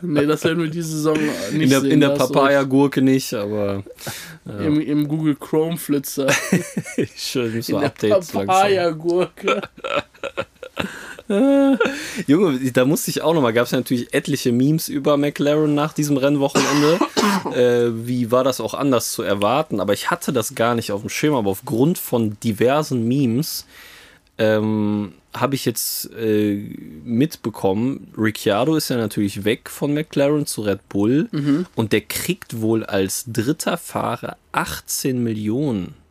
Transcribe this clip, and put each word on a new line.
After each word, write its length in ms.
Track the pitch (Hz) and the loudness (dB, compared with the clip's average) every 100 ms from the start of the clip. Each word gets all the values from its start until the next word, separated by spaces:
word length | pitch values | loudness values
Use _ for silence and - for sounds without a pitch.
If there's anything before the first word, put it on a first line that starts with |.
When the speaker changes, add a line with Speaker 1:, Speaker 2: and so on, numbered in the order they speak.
Speaker 1:
nee, 240 | 175 147 147 | 0 2 2
das 180 | 156 | 2
werden 180 | 170 165 | 0 0
wir 80 | 165 | -2
diese 200 | 165 165 | -4 -6
Saison 280 | 156 151 156 151 123 - | -2 0 2 0 -2 -4
nicht 120 | 151 | 0
Speaker 2:
In 60 | 156 | 4
der, 120 | 135 | 4
Speaker 1:
sehen, 100 | 135 | 6
Speaker 2:
in 80 | 147 | 4
der 80 | 143 | 4
Speaker 1:
da 100 | 143 | 4
hast 100 | 131 | 2
du 40 | |
recht. 0 | |
Speaker 2:
Papaya-Gurke 680 | 143 139 143 135 131 139 135 | 4 4 4 4 4 4 4
nicht, 320 | 131 131 - | 4 2 0
aber, 500 | 120 101 107 101 98 98 - - - - - - | -6 -4 -2 -2 -4 -8 -14 -14 -12 -16 -18 -14
ja. 140 | 107 | -6
Speaker 1:
Im, 200 | 160 151 | 0 0
im 260 | 151 147 147 | 2 0 0
Google 280 | 156 156 143 | 0 0 -2
Chrome 420 | - 156 160 170 | 0 0 0 -2
Flitzer. 500 | - 143 139 - 135 - - - 180 | -2 -2 -2 -4 0 0 0 -2 -2
Speaker 2:
<laughs> 440 | - - - 143 - | -8 -8 -4 -6 -6
Schön, 380 | - 135 120 113 | -6 -4 -2 -4
müssen 160 | 117 | -4
wir 40 | 104 | -2
Speaker 1:
In 60 | |
der 80 | - | -2
Speaker 2:
Updates 440 | - 214 202 175 | 0 2 2 0
langsam. 120 | - 196 | -6 2
Speaker 1:
Papaya-Gurke. 1120 | 190 202 190 175 160 170 175 180 - 190 185 - - - - - - - - - _ - - - - - - - | 4 4 4 0 -2 -2 0 0 -2 -2 -2 -4 -12 -4 -4 -6 -10 -10 -8 -10 _ -18 -8 -8 -8 -16 -18 -4
Speaker 2:
<laughs> 500 | 202 269 277 277 269 415 285 311 - - | 2 4 4 4 4 2 -2 -8 -8 2
Junge, 440 | 151 196 127 131 | 4 4 2 0
da 140 | 123 127 | 2 2
musste 240 | 156 - | 2 -2
ich 100 | - | -2
auch 120 | 151 | 0
nochmal, 200 | 165 123 | 2 2
gab's 180 | 113 120 | 2 0
ja 60 | 135 | 0
natürlich 340 | - 123 120 | -2 -2 0
etliche 380 | 139 - 143 - | -4 -2 -2 0
Memes 360 | 120 135 160 - | 2 2 2 -2
über 300 | 147 139 143 | -4 0 2
McLaren 560 | 143 143 143 151 151 147 | 0 0 0 2 2 2
nach 180 | 151 | 0
diesem 240 | - 151 143 | -2 0 2
Rennwochenende. 840 | 135 143 139 - 131 143 147 175 | 2 2 2 2 2 2 4 2
<coughs> 60 | 311 - 214 196 175 | 0 0 0 0 -2
Äh, 380 | 127 123 120 120 113 117 | 2 2 4 2 -2 -4
wie 240 | 127 117 | -2 2
war 120 | 123 | 2
das 160 | 131 127 | 2 0
auch 140 | 110 | -4
anders 380 | - 143 123 - | -2 0 0 0
zu 100 | - | -4
erwarten? 580 | 98 101 101 127 156 104 | -2 0 2 2 0 -2
Aber 140 | 98 | 0
ich 160 | 101 - | -2 -2
hatte 220 | 175 - | -4 -2
das 220 | 135 110 135 | -2 -2 0
gar 200 | 117 120 | 0 2
nicht 160 | 110 | -2
auf 100 | 101 | -6
dem 80 | 107 | -6
Schirm, 260 | - 151 143 | -2 0 2
aber 160 | 101 | 0
aufgrund 460 | 95 - 110 135 180 | -2 -4 2 2 2
von 380 | - 120 113 104 | -2 0 0 -2
diversen 640 | 117 101 117 147 151 127 113 | -4 2 2 2 0 -2 0
Memes, 580 | 135 131 113 165 - - - - - - - _ _ | 2 2 0 -2 -8 -12 -20 -20 -20 -20 -20 _ _
ähm, 760 | 110 110 107 110 104 104 101 73 _ - | 2 2 2 0 0 0 -4 -10 _ -4
habe 200 | 127 135 | -2 -2
ich 80 | - | -2
jetzt, 440 | 117 - - - - | -4 -6 -8 -10 -6
äh, 360 | 113 107 107 101 101 - - 78 123 | 0 2 2 0 -6 -12 -16 -16 -4
mitbekommen, 1040 | 117 156 - - 107 101 98 123 135 - - | 0 0 0 -8 -2 0 0 -2 -4 -10 -2
Ricciardo 580 | 107 107 - 101 135 156 | -2 0 0 2 2 0
ist 140 | - | 0
ja 80 | 123 | -2
natürlich 480 | 110 - 101 101 101 | -2 0 -2 -2 -2
weg 240 | 117 - | -2 -4
von 240 | - 147 | -6 -4
McLaren 520 | 147 156 - 139 151 143 | -2 -2 0 2 2 -2
zu 160 | - | -4
Red 280 | 104 98 _ | -2 -2 _
Bull 400 | 101 104 135 226 | 0 2 2 0
Speaker 1:
Mhm. 360 | 151 143 143 180 - | -2 0 0 -2 -2
Speaker 2:
und 180 | 110 | 0
der 80 | 110 | 0
kriegt 580 | - - - 180 - 117 | 0 -8 -4 -6 -6 -4
wohl 240 | 110 113 | 0 0
als 420 | 107 101 95 - - | 0 0 0 -2 -6
dritter 500 | 113 110 156 - 180 | -4 -2 -2 -2 -4
Fahrer 580 | - - 113 117 - - _ | -4 -4 -4 -4 -8 -12 _
achtzehn 720 | - 175 - - - 147 127 | -6 -4 -8 -8 -4 -2 0
Millionen 720 | 117 107 104 113 151 110 82 73 _ | -2 -2 -2 -2 0 -2 -4 -12 _